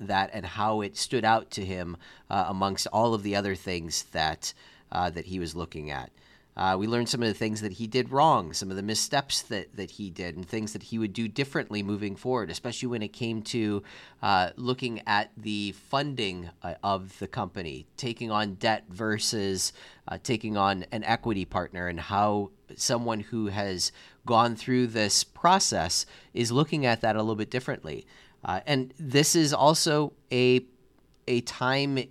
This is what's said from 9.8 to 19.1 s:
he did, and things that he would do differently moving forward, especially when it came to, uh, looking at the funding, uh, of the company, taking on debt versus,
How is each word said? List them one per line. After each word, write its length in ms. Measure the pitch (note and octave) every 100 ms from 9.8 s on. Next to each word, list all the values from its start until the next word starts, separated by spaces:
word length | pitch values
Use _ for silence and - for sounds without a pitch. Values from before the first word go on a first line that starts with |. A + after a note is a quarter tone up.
| F#2
he 180 | - G2+
did, 280 | E2 F2 D#2+
and 120 | F2+
things 240 | A2 G#2+
that 120 | G2+
he 140 | - A2+
would 140 | A2
do 160 | G2+ A2+
differently 540 | A2 C3+ D#3 - G#2
moving 340 | G2 G#2 G2+ G2
forward, 320 | B2+ B2+ F2
especially 400 | E2 B2+ A2+ B2
when 140 | A#2
it 100 | G#2
came 300 | - A#2 A2
to, 400 | G#2+ A#2+ G#2+ G2+ - - - -
uh, 260 | G2+ F#2+ F2+ -
looking 460 | B2 B2+ B2+ A2 -
at 240 | G#2 G#2+ -
the 360 | G#2+ G#2 G2+
funding, 760 | F#2 - C3+ D3 B2+ G2+ F2+ E2+ -
uh, 100 | F2 E2
of 360 | G2+ G2 F#2+ -
the 80 | G2
company, 600 | - F#2+ G2+ E2 C2 - -
taking 320 | B2 A#2 A#2
on 240 | G#2+ G#2+
debt 300 | F#2 A2+ G#2+ -
versus, 840 | F2+ A2